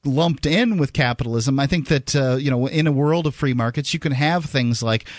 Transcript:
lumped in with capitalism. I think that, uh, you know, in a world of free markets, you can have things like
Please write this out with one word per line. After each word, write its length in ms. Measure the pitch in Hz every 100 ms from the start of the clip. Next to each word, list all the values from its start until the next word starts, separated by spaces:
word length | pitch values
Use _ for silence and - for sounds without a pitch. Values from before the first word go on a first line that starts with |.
| 143
lumped 400 | 135 170 147 151
in 320 | 175 240 196
with 160 | 143
capitalism. 640 | - 123 120 120 117 117 135
I 80 | 139
think 220 | 175 131
that, 260 | 143 127 147
uh, 220 | 131 127
you 120 | 139
know, 180 | 123 131
in 200 | 160 156
a 40 |
world 340 | 139 147 170 156
of 80 | -
free 180 | 143
markets, 400 | 123 117 135 139
you 60 | 165
can 140 | 160
have 320 | 131 151 175 151
things 360 | 135 120 117
like 240 | 113 110 -